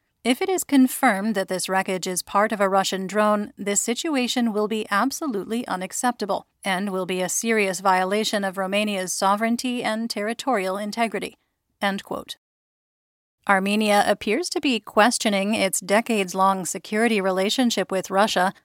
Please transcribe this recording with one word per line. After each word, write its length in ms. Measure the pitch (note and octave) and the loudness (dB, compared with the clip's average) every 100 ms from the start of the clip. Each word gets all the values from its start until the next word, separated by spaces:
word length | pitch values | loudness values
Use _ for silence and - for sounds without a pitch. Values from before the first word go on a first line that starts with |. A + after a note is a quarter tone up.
| _ _ | _ _
"If 160 | A#3 B3+ | -2 0
it 80 | F#4+ | 0
is 160 | F#4 | -2
confirmed 680 | - C#4 B3+ - C4 F#3+ G#3+ | 2 4 4 4 2 2 -2
that 140 | G3 F#3+ | -2 -2
this 200 | F#3 - | -4 0
wreckage 380 | F#3+ F#3+ F#3 F#3 | -2 0 -4 -4
is 160 | F3+ | -6
part 300 | - G3+ G#3+ | -2 2 2
of 80 | G#3+ | 2
a 80 | G3 | 2
Russian 380 | F#3+ F#3 F#3+ F#3+ | 4 2 -2 -2
drone, 460 | G#3 G#3+ G#3 G#3 - | 0 2 2 -2 -6
this 220 | G3+ G3+ | -2 -2
situation 720 | - A#3 E4+ C#4 A#3+ C4 A#3 | 0 -2 -2 -2 0 0 0
will 160 | G#3 G#3+ | 0 0
be 180 | A3 G3+ | -2 0
absolutely 760 | G3+ B3+ - D#4+ G3+ - A3+ - | 0 0 -2 -4 -4 -4 -4 -4
unacceptable 800 | F#3 F#3 - B3 A#3+ G3+ F#3+ - _ | -6 -4 -2 -2 -2 -2 -4 -6 _
and 260 | G3+ F#3 G3+ | -2 -2 -2
will 160 | F#3 F3+ | -2 -2
be 140 | F#3 | -2
a 80 | F3+ | -2
serious 520 | - A3+ A3 G3 F3+ | -2 0 2 2 2
violation 640 | G3 F#3 F#3 G#3 G#3+ G#3 | 2 4 2 0 0 -2
of 120 | G3 F#3 | -2 -2
Romania's 560 | F#3+ G3+ G#3+ G3 F3+ | -2 0 0 -2 -4
sovereignty 680 | - G3 G#3 A3+ A#3 B3+ B3 | 0 2 2 0 0 -2 -2
and 260 | G#3+ A3 A#3 | -2 -4 -4
territorial 680 | G#3+ G#3 A#3 - A3+ F#3 F#3+ | -4 -4 -4 -2 0 0 -4
integrity," 600 | G#3 G#3+ A#3 G3+ F#3 - _ _ _ _ | -6 -2 -2 -2 -8 -12 _ _ _ _
end 240 | G3+ G3 | -2 -2
quote. 320 | - - - - _ _ _ _ _ _ _ _ _ _ - | -6 -10 -10 -18 _ _ _ _ _ _ _ _ _ _ 0
Armenia 560 | G3 G3 G#3 G#3+ G3+ - | 2 2 0 4 4 4
appears 420 | G#3 - A#3 F4+ | 0 0 -2 -2
to 100 | E4+ | -2
be 180 | D4 A#3+ | -2 -2
questioning 760 | - - A3 - A3+ G3+ G3 | -2 2 2 2 -2 0 0
its 260 | G#3+ G3 - | 0 0 -2
decades-long 840 | F#3 G3+ A#3 A3 F#3 F#3+ F#3+ F#3+ | 2 2 2 -2 0 2 2 2
security 560 | F3 F#3+ - G#3+ A#3 G#3+ | -4 -8 -4 0 2 2
relationship 720 | F#3+ F#3 G3 - B3 G#3 F#3 | 0 0 0 2 2 0 0
with 180 | F#3+ - | -2 0
Russia, 460 | F#3+ G#3+ F#3 F#3 - | 2 2 2 0 -2